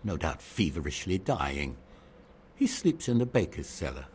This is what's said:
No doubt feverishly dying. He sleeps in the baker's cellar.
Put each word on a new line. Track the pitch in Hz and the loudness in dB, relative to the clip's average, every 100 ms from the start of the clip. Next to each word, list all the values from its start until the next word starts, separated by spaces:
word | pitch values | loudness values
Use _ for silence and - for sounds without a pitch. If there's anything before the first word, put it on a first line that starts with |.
No | 104 82 | -2 0
doubt | 82 62 | 0 -2
feverishly | - - 92 71 73 - - 95 | -8 2 2 2 -4 -4 0 0
dying. | 98 120 69 71 71 65 - - - - - - - | 0 0 0 -2 -4 -6 -16 -20 -20 -20 -20 -20 -20
He | - 269 | 0 0
sleeps | - 180 156 - | 2 2 2 2
in | 120 | 2
the | |
baker's | 123 123 90 - 73 | 4 2 2 -2 -8
cellar. | - 80 65 65 | -4 -4 -4 -12